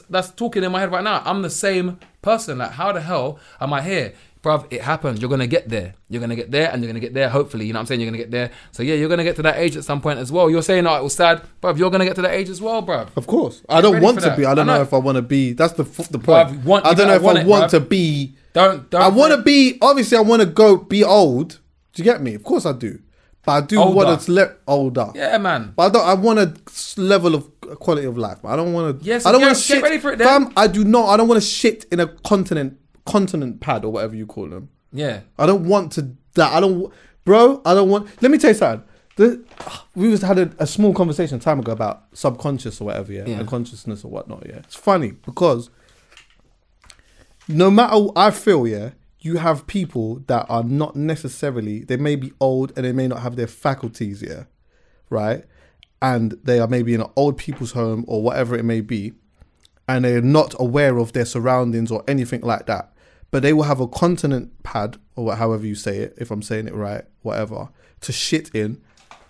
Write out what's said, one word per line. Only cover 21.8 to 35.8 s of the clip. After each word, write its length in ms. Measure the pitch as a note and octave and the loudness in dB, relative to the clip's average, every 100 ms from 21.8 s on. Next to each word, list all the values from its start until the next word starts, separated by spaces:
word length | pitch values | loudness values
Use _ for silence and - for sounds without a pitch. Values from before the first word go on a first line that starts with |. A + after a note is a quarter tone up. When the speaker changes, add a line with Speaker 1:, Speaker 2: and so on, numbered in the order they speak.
| _ | _
Speaker 2:
Do 80 | - | -2
you 20 | |
get 180 | F#3 F#3+ | 0 0
me? 120 | C3 | -2
Of 100 | G#2 | -8
course 200 | - E4+ | -4 -2
I 80 | E3+ | -2
do. 280 | B2+ A2+ - _ _ _ _ | -6 -8 -12 _ _ _ _
But 80 | - | 0
I 80 | D3 D3 | 0 2
do 140 | G#3+ | 4
Speaker 1:
Older. 140 | F#3 F#3+ | 4 6
Speaker 2:
wanna 240 | F#3 D#3+ - | 4 2 2
le-, 260 | F3 F#3 - - | 2 2 0 -2
older. 420 | C#3+ C3+ B2+ G#2 C#3 | 0 0 -2 -4 -4
Speaker 1:
Yeah, 200 | C#3+ F#3+ | -2 0
man. 340 | G3 D3 G#2+ | 0 -4 -6
Speaker 2:
But 80 | - | 0
I 60 | F#3 | 4
don't, 160 | A3 F3 | 4 2
I 80 | |
want 240 | F#3+ A3 G#3+ | 2 2 2
a 160 | F#3 - - | 0 -2 -18
s-, 280 | - - - | -14 -12 -6
level 380 | F#3+ G3 F3 | 2 2 2
of 160 | D#3 - _ - C#3+ | -2 -4 _ -20 -10
quality 260 | - D3+ C3+ | -4 -2 -2
of 100 | A#2+ | -6
life. 220 | G#2+ F#2 | -8 -8
I 100 | - | -6
don't 180 | C3+ F3 | -4 -2
wanna, 240 | E3+ D#3+ C3+ | -4 -4 -6
Speaker 1:
Yes, 240 | D#3+ A#3 G#3+ | -4 0 4
Speaker 2:
I 60 | |
don't 80 | B3+ | 6
Speaker 1:
get, 60 | C4+ | 6
Speaker 2:
wanna 80 | C4 | 2
Speaker 1:
get 60 | |
Speaker 2:
shit. 180 | - C#4 | 2 2
Speaker 1:
ready 160 | D4 D#4 | 2 0
for 140 | C#4+ | -2
it 60 | A3 | 2
then. 100 | A#3+ C#4 | 4 6
Speaker 2:
Fam, 80 | C4+ - | 2 2
I 120 | G#3 | 2
do 160 | F#3+ | 2
not, 240 | G#3 A#3+ G#3+ | 2 4 4
I 80 | G#3 | 4
don't 100 | A3+ | 4
wanna 140 | A3+ | 2
shit 440 | G#3 - A#3 - - | 0 0 0 -2 -4
in 80 | F3 | -2
a 60 | E3 | -2
continent, 720 | - - G3+ F#3+ D#3 C3+ - _ _ - | -4 -2 0 0 -4 -6 -10 _ _ -4
continent 520 | G#3+ F#3+ E3 C3 G#2+ | -2 0 -4 -6 -8
pad 260 | - A#2 A2 | -6 -6 -4
or 60 | |
whatever 220 | A2 A2 | -6 -6
you 120 | A2 G#2+ | -8 -14
call 220 | - F2 | -12 -12
them. 200 | F2+ C#3 _ _ | -14 -18 _ _
Speaker 1:
Yeah. 280 | C3 D3 G#2 - - | -8 -8 -8 -12 -2
Speaker 2:
I 80 | D#3 | 2
don't 200 | G3 E3 | 2 2
want 260 | G3+ | 0